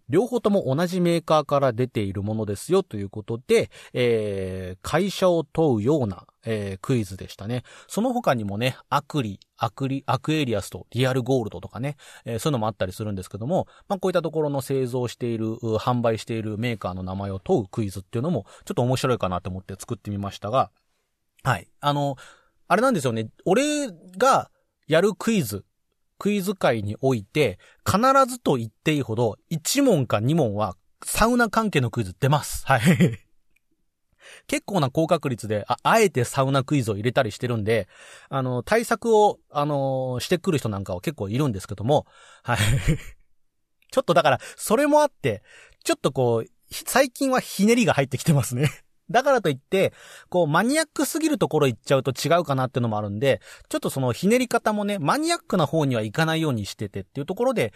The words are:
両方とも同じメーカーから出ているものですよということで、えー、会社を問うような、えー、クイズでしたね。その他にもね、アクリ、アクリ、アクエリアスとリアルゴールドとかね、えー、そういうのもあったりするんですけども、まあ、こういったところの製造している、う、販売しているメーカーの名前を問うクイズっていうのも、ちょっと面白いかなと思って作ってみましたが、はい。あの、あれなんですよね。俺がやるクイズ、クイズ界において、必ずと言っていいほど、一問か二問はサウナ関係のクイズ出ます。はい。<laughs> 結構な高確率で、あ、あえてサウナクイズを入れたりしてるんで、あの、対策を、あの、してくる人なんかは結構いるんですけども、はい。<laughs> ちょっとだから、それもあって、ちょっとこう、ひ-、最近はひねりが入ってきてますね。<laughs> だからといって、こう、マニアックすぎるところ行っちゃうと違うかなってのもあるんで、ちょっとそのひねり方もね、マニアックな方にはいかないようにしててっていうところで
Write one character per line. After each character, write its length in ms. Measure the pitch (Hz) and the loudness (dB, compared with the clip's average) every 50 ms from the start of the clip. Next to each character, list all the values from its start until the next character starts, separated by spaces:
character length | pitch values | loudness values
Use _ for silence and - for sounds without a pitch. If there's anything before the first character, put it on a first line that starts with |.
| _ - | _ -2
両 180 | 127 180 247 | 0 0 0
方 140 | 240 247 233 | 0 -2 -2
と 100 | - 220 | 0 2
も 240 | 202 196 - 127 131 | 2 2 0 0 0
同 120 | 151 180 | 0 0
じ 140 | 170 180 185 | 0 0 0
メ 180 | 175 170 170 165 | 2 2 2 0
ー 60 | - | 2
カ 160 | - 165 151 | 2 2 2
ー 40 | 147 | 2
か 160 | - 147 139 | 2 2 2
ら 120 | 139 135 | 2 2
出 160 | 113 107 127 127 | 2 0 -2 -2
て 120 | - 117 | -2 -2
い 120 | 104 98 | -4 -2
る 100 | 92 101 | -4 -4
も 120 | 98 107 107 | -4 -4 -4
の 120 | 110 107 | -4 -4
で 100 | 101 101 | -4 -6
す 160 | - - - | -6 -2 0
よ 100 | 175 196 | 2 2
と 140 | 185 - - | 0 0 -4
い 60 | 104 | -8
う 60 | 98 95 | -8 -8
こ 140 | - 107 | -10 -10
と 180 | 107 - 113 120 - | -8 -8 -8 -6 0
で、 240 | - 226 220 147 - - - - - | 2 2 2 2 0 -6 -16 -16 -8
え 840 | - 127 123 120 117 110 107 104 98 98 95 92 92 92 92 90 92 | -2 0 2 2 2 2 0 -2 -4 -4 -6 -6 -6 -8 -8 -10 -12
ー、 20 | - | -12
会 280 | - - - 165 196 196 | -6 -2 0 0 0 0
社 200 | - - 190 185 | 0 2 2 4
を 140 | 175 165 151 | 4 2 0
問 380 | - - 160 165 147 120 107 | -2 0 2 2 2 2 2
う 0 | |
よ 180 | 101 123 160 151 123 | 2 2 2 2 0
う 20 | |
な、 200 | 101 92 - - _ _ _ - | -2 -4 -8 -14 _ _ _ -8
え 320 | 117 113 107 101 98 95 | -6 -4 -4 -4 -6 -8
ー、 20 | - | -6
ク 160 | - - 135 | -2 0 0
イ 80 | 120 107 | 0 -2
ズ 120 | 92 95 | -4 -8
で 120 | - 95 92 | -14 -14 -14
し 80 | - | -14
た 100 | - 98 | -12 -8
ね。 180 | 104 123 127 - - - - - | -8 -6 -8 -8 -12 -18 -20 -20
そ 140 | - - 190 | -8 -4 -2
の 120 | 220 262 | -2 -2
他 220 | 233 240 - 180 139 | -2 0 0 0 0
に 100 | 117 107 | 0 -2
も 140 | 98 101 104 | -4 -4 -2
ね、 180 | 120 131 - - - - | -2 -2 -4 -6 -6 -4
ア 140 | 135 147 | -4 -4
ク 200 | - - - 147 | -2 -2 -4 -4
リ、 180 | 123 104 95 - _ _ _ | -2 -4 -6 -10 _ _ _
ア 140 | - - 120 | -6 -6 -4
ク 180 | - - 135 131 | -4 -4 -6 -4
リ、 160 | 135 139 - | -6 -4 -4
ア 120 | - 120 123 | -2 -4 -2
ク 140 | - - | -2 -2
エ 120 | 156 160 147 | -2 -2 -2
リ 120 | 120 110 | -2 -2
ア 60 | 101 | -4
ス 80 | - - | -4 -6
と 160 | - - - _ | -12 -14 -14 _
リ 160 | - 117 131 | -2 0 0
ア 60 | 127 | 0
ル 100 | 127 131 | 0 0
ゴ 180 | 117 120 135 127 | 0 0 0 0
ー 40 | 110 | 0
ル 60 | 101 | -4
ド 100 | - 87 | -8 -12
と 80 | 95 92 | -14 -12
か 120 | - 104 | -10 -8
ね、 160 | 127 143 143 - - - - - - | -8 -8 -8 -12 -16 -20 -20 -14 -10
え 120 | 120 117 | -8 -6
ー、 20 | 110 | -4
そ 100 | - 160 | -2 -2
う 20 | |
い 20 | |
う 20 | 143 | 0
の 40 | 120 | 0
も 60 | 107 | -2
あ 40 | 110 | -2
っ 40 | 101 | -2
た 120 | - 104 | -2 -4
り 60 | 117 | -4
す 120 | 107 - 110 | -4 -6 -6
る 80 | 107 | -6
ん 20 | 101 | -6
で 80 | 95 | -8
す 60 | 92 - | -8 -10
け 100 | - 98 | -12 -10
ど 80 | 113 | -6
も、 200 | 139 185 170 - - - - _ - | -4 -2 -2 -4 -6 -10 -14 _ -8
ま 80 | 202 | -6
あ、 20 | 185 | -2
こ 100 | - 185 | -2 0
う 20 | |
い 20 | |
っ 20 | 175 | 0
た 80 | 175 | 0
と 80 | 156 165 | 0 -2
こ 120 | 156 160 | -2 -2
ろ 80 | 151 147 | -2 -2
の 120 | 143 135 | -2 -4
製 240 | 127 - 139 135 131 | -4 -2 -2 -2 -2
造 200 | 120 123 127 123 117 | -2 -2 -4 -4 -4
し 80 | - | -6
て 100 | - 123 | -6 -6
い 100 | 117 117 | -4 -4
る、 120 | 110 110 110 | -2 -4 -4
う、 280 | 113 - - 110 110 | -4 -4 -2 -2 -2
販 240 | 107 - 127 123 123 | 0 0 0 0 2
売 180 | 117 117 113 123 | 2 0 0 0
し 60 | - | -4
て 100 | - 117 | -6 -6
い 80 | 113 | -6
る 140 | 104 110 107 | -6 -6 -4
メ 180 | 98 117 123 117 | -4 -4 -4 -4
ー 40 | - | -4
カ 120 | - 95 | -6 -6
ー 20 | 90 | -6
の 80 | 92 | -6
名 120 | 92 90 92 | -6 -6 -6
前 160 | 98 98 98 | -6 -6 -6
を 100 | 98 95 | -6 -6
問 240 | - - 190 151 98 | -2 0 0 0 0
う 40 | - | -2
ク 160 | - - 110 | -4 -4 -4
イ 60 | 98 | -4
ズ 100 | - 98 | -6 -10
っ 20 | |
て 160 | - _ - 117 | -10 _ -6 -4
い 20 | |
う 20 | |
の 80 | 123 170 | -2 -2
も、 160 | 175 110 - - - - - | -2 -4 -4 -8 -16 -14 -12
ち 60 | - | -6
ょ 20 | |
っ 20 | 202 | -2
と 80 | - | 0
面 140 | 123 123 131 | 0 0 0
白 180 | - - 131 120 | 0 0 0 0
い 40 | 104 | 0
か 100 | - 92 | -2 -2
な 120 | 90 90 | -4 -4
と 100 | - 95 | -6 -8
思 100 | 92 92 | -10 -10
っ 20 | |
て 120 | - - 98 - | -10 -12 -14 -14
作 180 | - - 123 | -10 -10 -10
っ 20 | - | -10
て 120 | - 104 | -8 -8
み 80 | 101 101 | -6 -6
ま 140 | 101 98 | -6 -8
し 60 | - - | -8 -10
た 120 | - 104 | -6 -2
が、 200 | 120 131 - - _ _ _ _ _ _ _ _ _ _ _ _ _ _ | 0 0 0 -2 _ _ _ _ _ _ _ _ _ _ _ _ _ _
は 140 | - 135 117 | -2 -2 -2
い。 120 | 90 - - _ _ | -2 -4 -10 _ _
あ 120 | - 143 | -2 -2
の、 240 | 143 147 143 143 131 - - - - _ _ _ _ _ _ - | 0 0 -2 -4 -4 -8 -12 -20 -20 _ _ _ _ _ _ 0
あ 80 | 175 | 2
れ 60 | 202 | 2
な 80 | 247 269 | 2 2
ん 40 | 240 | 2
で 60 | 165 | 0
す 60 | 127 | 0
よ 60 | 127 | -2
ね。 160 | 110 113 110 110 - _ - | -2 -2 -4 -8 -10 _ 0
俺 440 | 165 190 240 285 302 294 294 285 233 170 156 - - 180 | 2 2 2 2 0 0 -2 -4 -6 -8 -14 -20 -14 -2
が 340 | 190 247 269 240 151 143 - _ _ _ _ _ _ _ | 2 4 4 4 4 2 -2 _ _ _ _ _ _ _
や 140 | - 151 160 | 2 2 4
る 140 | 185 220 185 | 4 4 2
ク 180 | - - 220 | 0 0 0
イ 100 | 226 196 | 2 2
ズ、 220 | 139 107 107 95 - _ _ _ _ _ _ _ _ _ _ - | 0 0 -4 -8 -10 _ _ _ _ _ _ _ _ _ _ -4
ク 140 | - 196 | -2 0
イ 100 | 208 202 | 0 0
ズ 120 | 175 202 202 | 0 -2 -2
界 280 | - - 160 120 113 | 0 2 2 2 0
に 140 | 101 101 107 - | -2 -6 -4 -2
お 140 | - 131 131 | 0 0 0
い 100 | 113 98 | 0 -2
て、 340 | - - 151 143 107 92 - _ - _ _ - | -2 0 0 0 0 0 -6 _ -20 _ _ -2
必 140 | - 185 196 240 269 269 277 269 | 0 0 2 4 4 4 4 4
ず 120 | 240 254 247 | 2 0 -2
と 180 | - 247 147 | 0 0 0
言 120 | 123 117 113 | 0 -2 -6
っ 20 | |
て 220 | - _ - 160 | -10 _ -2 0
い 60 | 156 143 | 0 0
い 40 | |
ほ 120 | 127 - 110 | 0 -2 0
ど、 220 | 110 123 110 95 - _ - | 0 0 0 -2 -4 _ -8
一 320 | 165 151 - - - 269 | -8 -6 -4 -2 0 2
問 240 | 285 262 196 147 123 | 4 4 4 4 2
か 140 | - - 104 | 2 0 0
二 140 | 110 131 160 | 2 2 2
問 200 | 170 139 110 98 | 2 2 0 0
は 220 | 104 107 95 85 - _ _ _ _ | -2 -2 -4 -4 -8 _ _ _ _
サ 240 | - - - - 214 | -10 -4 0 2 2
ウ 100 | 226 247 | 4 4
ナ 120 | 240 240 202 | 4 2 2
関 220 | - 226 220 208 | 0 0 0 0
係 100 | - 151 | 0 0
の 100 | 123 113 | 0 0
ク 120 | - 120 | 0 -2
イ 20 | 107 | -4
ズ 100 | 90 87 - | -4 -4 -2
出 100 | - 131 | 0 2
ま 160 | 156 143 - | 2 2 0
す。 220 | - - - - | -2 -8 -4 0
は 100 | - 135 | 2 2
い。 40 | 120 | 4
<laughs> 460 | 107 170 160 104 180 135 113 - _ _ _ _ _ _ _ _ _ _ _ _ _ _ _ _ _ _ _ _ - - - - _ | 6 4 6 6 4 2 2 -2 _ _ _ _ _ _ _ _ _ _ _ _ _ _ _ _ _ _ _ _ -20 -20 -20 -20 _
結 180 | - 269 302 - | -6 -6 -4 -4
構 140 | - 196 180 | -2 0 0
な 100 | 143 123 | 0 0
高 160 | - 160 160 | 2 0 2
確 240 | - 175 156 - 139 | 2 2 0 0 -2
率 180 | 120 - - 101 | -4 -4 -4 -4
で、 160 | 107 104 98 | -4 -2 -2
あ、 120 | - 120 - | -2 -4 0
あ 160 | - 143 190 226 | 2 2 4 4
え 120 | 220 185 | 4 4
て 140 | - 127 120 | 2 0 -2
サ 180 | - - 143 | 0 0 0
ウ 100 | 135 135 | 2 2
ナ 100 | 139 139 | 2 0
ク 140 | 127 - 151 | 2 2 0
イ 60 | 139 | 0
ズ 80 | 113 113 | 2 0
を 20 | 101 | -2
入 80 | 98 | -2
れ 100 | 107 123 | -2 0
た 100 | 120 147 | 2 2
り 100 | 127 107 | 0 0
し 60 | - - | -2 -6
て 100 | - 120 | -4 -4
る 80 | 123 | -2
ん 80 | 113 101 | -2 0
で、 240 | 107 117 110 95 - - - - - - - - - | 0 0 0 0 -4 -10 -20 -20 -20 -20 -20 -12 -8
あ 140 | 143 135 | -4 -4
の、 200 | 131 127 127 123 | -2 -2 -4 -4
対 220 | 113 - 208 233 233 | -2 0 0 0 2
策 320 | - 247 - - 233 220 | 0 -2 0 2 4 6
を、 240 | 214 208 202 - - _ _ | 6 6 4 2 -2 _ _
あ 140 | - 147 147 | -4 -2 -2
の、 540 | 151 147 139 135 135 135 131 131 127 127 120 | 0 0 -2 -2 -2 -2 -2 -4 -4 -4 -4
し 80 | - - | -2 -2
て 80 | 180 | -2
く 160 | 170 - 190 | 0 0 0
る 60 | 160 131 | 0 0
人 100 | - 113 | 0 -2
な 100 | 101 98 | -4 -4
ん 60 | 98 | -6
か 100 | - 92 | -6 -6
は 60 | 87 | -6
結 140 | - 170 147 | -6 -6 -6
構 160 | - 104 98 | -6 -4 -4
い 80 | 107 131 | -2 0
る 100 | 151 139 | 0 0
ん 40 | |
で 80 | 101 95 | -2 -4
す 60 | - | -8
け 80 | - 101 | -10 -8
ど 100 | - 101 | -4 0
も、 220 | 120 151 131 - _ _ - - - - - | 0 2 0 0 _ _ -20 -20 -20 -20 -10
は 120 | - - 120 | -4 -2 0
い。 40 | 104 104 104 127 135 - - 160 - - - - - _ | 2 2 2 2 2 2 0 0 0 -4 -12 -18 -20 _
<laughs> 640 | _ _ _ _ _ _ _ _ _ _ _ _ _ | _ _ _ _ _ _ _ _ _ _ _ _ _
ち 80 | - 247 | -2 0
ょ 40 | |
っ 20 | - | 2
と 80 | - | 4
だ 100 | 165 175 | 4 4
か 80 | 151 147 | 6 4
ら、 100 | 127 - - - - | 4 2 0 -8 -14
そ 200 | - - - 208 | -8 -2 0 2
れ 100 | 254 294 | 2 4
も 140 | 294 294 302 | 4 4 4
あ 60 | 302 | 4
っ 40 | 294 | 2
て、 320 | - _ - - 101 95 - _ - - - - _ _ - | 0 _ -2 -2 -2 -4 -8 _ -20 -20 -20 -20 _ _ -2
ち 80 | - | -2
ょ 20 | 330 | 0
っ 20 | - | 0
と 140 | - 160 | -2 -2
こ 320 | 131 135 127 120 117 113 - | 0 0 2 2 2 0 -2
う、 60 | - _ _ _ - | -6 _ _ _ -16
ひ-、 160 | - - - | -14 -12 -4
最 240 | - - 240 285 254 | 0 2 2 2 2
近 200 | - - 277 262 | 0 -2 0 0
は 100 | 254 240 | 0 0
ひ 240 | - - - - 196 | -2 -2 -2 2 4
ね 100 | 220 240 | 4 6
り 120 | 254 226 | 6 4
が 80 | 147 120 | 4 2
入 100 | - 139 | 2 0
っ 40 | - | 0
て 100 | - 120 | -2 -2
き 60 | - | 2
て 100 | - 151 | 2 2
ま 100 | 139 113 | 2 2
す 100 | - 123 | 0 0
ね。 160 | 120 151 143 - | 0 0 -2 -2
<laughs> 100 | - - _ _ _ _ - | -6 -18 _ _ _ _ 0
だ 140 | 170 240 269 | 2 2 4
か 80 | 294 | 4
ら 100 | 269 240 | 4 2
と 60 | - 165 | 2 0
い 60 | 139 | -2
っ 20 | |
て、 360 | 127 _ - 196 196 175 123 - - - - - - - _ | -4 _ -2 0 2 2 0 -2 -6 -18 -20 -20 -20 -8 _
こ 160 | - 180 170 | 0 2 2
う、 20 | |
マ 160 | 147 147 170 | 4 4 2
ニ 160 | 214 247 285 320 | 2 2 2 0
ア 40 | |
ッ 40 | 320 | -2
ク 180 | - - - 294 | -2 -2 -2 -2
す 140 | - - 320 | -2 0 0
ぎ 100 | 320 320 | 0 0
る 80 | 294 | 0
と 120 | 202 165 143 | 0 0 0
こ 100 | - 151 | 2 2
ろ 80 | 147 | 2
行 100 | 135 110 | 2 0
っ 20 | - _ | -2 _
ち 60 | - | 0
ゃ 60 | 143 | 0
う 80 | 135 123 | 2 2
と 80 | 135 | 0
違 180 | 123 - - 143 165 175 | -4 -2 0 2 2 2
う 60 | 170 | 2
か 100 | - 135 | 0 0
な 140 | 131 131 123 | -2 -2 -2
っ 20 | |
て 80 | - 131 | -2 -2
の 100 | 120 113 | -2 -2
も 80 | 107 | -2
あ 40 | 107 | -2
る 80 | 104 101 | -4 -4
ん 80 | 101 107 | -4 0
で、 220 | 135 135 113 - - - - - - - | 2 2 2 0 -2 -10 -20 -20 -10 -6
ち 60 | - | -6
ょ 40 | 311 | -4
っ 20 | |
と 100 | - - | -4 -4
そ 100 | - 135 | -4 -2
の 120 | 131 123 | -2 -2
ひ 160 | 113 - 170 196 | 0 0 2 2
ね 100 | 233 254 | 2 2
り 80 | 254 | 2
方 260 | - - 226 - 226 | 0 -2 0 0 -2
も 120 | 214 208 208 | -2 -2 -2
ね、 160 | 202 202 196 | -4 -4 -2
マ 180 | 139 151 202 277 | 0 0 0 0
ニ 140 | 311 330 | 0 -2
ア 40 | 339 | -2
ッ 20 | 339 | -4
ク 160 | - - - | -4 -2 0
な 100 | 185 151 | 0 2
方 180 | - - 160 147 | 2 2 0 0
に 120 | 135 127 | 0 0
は 60 | 110 | -2
い 100 | 110 110 | -2 -2
か 140 | 101 - 160 | -2 0 0
な 100 | 160 160 | 0 0
い 40 | 160 | 0
よ 100 | 160 151 | 0 -2
う 20 | |
に 120 | 127 107 98 | -2 -4 -4
し 120 | - - | -6 -8
て 120 | - 110 98 | -10 -10 -8
て 120 | - 98 | -8 -10
っ 40 | 95 | -12
て 140 | _ - 139 | _ -10 -10
い 60 | 143 | -8
う 20 | |
と 80 | - 185 | -8 -4
こ 120 | 214 240 | -2 -2
ろ 80 | 262 254 | 0 0
で 180 | 208 127 101 - | 0 -2 -2 -4